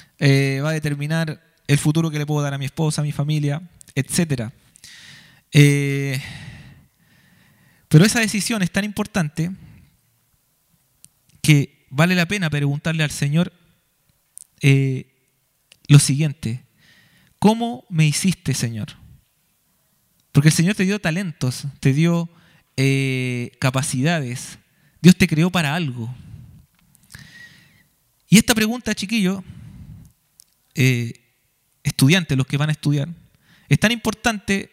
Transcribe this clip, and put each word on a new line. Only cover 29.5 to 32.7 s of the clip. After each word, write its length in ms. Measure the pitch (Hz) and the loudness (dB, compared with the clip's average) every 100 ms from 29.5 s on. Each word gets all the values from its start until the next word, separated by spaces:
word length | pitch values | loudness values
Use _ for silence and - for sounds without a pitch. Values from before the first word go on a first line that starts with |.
| - - - - - - _ _ _ _ _ _ | -20 -20 -20 -20 -20 -20 _ _ _ _ _ _
eh, 400 | - 131 120 117 - _ _ _ _ _ _ | 0 2 2 -4 -10 _ _ _ _ _ _
estudiantes, 540 | 143 - 135 185 165 135 | -8 2 4 4 2 -2
los 100 | 131 | -2
que 120 | 143 | -2
van 100 | |
a 40 | 151 | -2